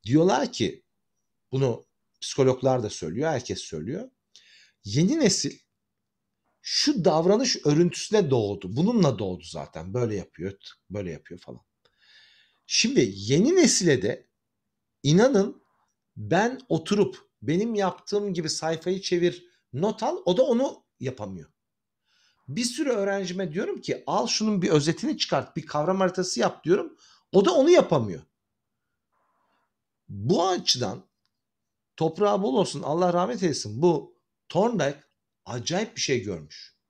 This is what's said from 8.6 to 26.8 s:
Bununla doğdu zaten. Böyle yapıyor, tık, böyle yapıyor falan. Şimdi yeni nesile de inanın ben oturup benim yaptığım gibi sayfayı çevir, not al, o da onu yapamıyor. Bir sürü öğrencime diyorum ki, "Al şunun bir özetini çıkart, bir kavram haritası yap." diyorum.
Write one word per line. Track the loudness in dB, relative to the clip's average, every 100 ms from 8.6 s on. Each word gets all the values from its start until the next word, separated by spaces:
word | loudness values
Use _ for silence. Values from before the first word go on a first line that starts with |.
| -6 0
Bununla | 2 4 2 2
doğdu | -6 -6
zaten. | -10 -12 -12 -12 -8
Böyle | -4 -2 -4
yapıyor, | -8 -10 -10
tık, | -10 -20 -20 _
böyle | -8 -8
yapıyor | -10 -16 -20
falan. | -18 -20 _ _ _ _ _ -20 _ _ _ _ -4
Şimdi | 0 2 2 0
yeni | -2 0 2 4 6
nesile | 4 4 2 2
de | 0 -6 _ _ _ _ _ _ _ _
inanın | 2 6 6 4 0 -6 _ _ _ _ _ -14
ben | -2 0 0 -4 -4
oturup | -4 0 0 0 -2 _ _
benim | -2 0 0
yaptığım | 0 -2 -4 -4 -4 -2
gibi | -4 -4
sayfayı | -4 -4 -4 -4 -4
çevir, | -2 0 0 -2 -18 _ _
not | -4 -4 -2
al, | -4 -2
o | 0 2
da |
onu | 4 2 0 -4 _ _
yapamıyor. | -10 -8 -12 -12 -16 _ _ _ _ _ _ _ _ _ -10
Bir | -6
sürü | -4 -2 -2
öğrencime | 0 0 -2 -4 -6 -6
diyorum | -4 -6 -6
ki, | -6 -6 -2
"Al | -2 0
şunun | -2 0 0
bir | 2
özetini | 2 2 -2 -4 -4
çıkart, | -2 -2 -4 -10
bir | -6
kavram | -4 0 2
haritası | 0 0 -4 0
yap." | -2 -2
diyorum. | 0 0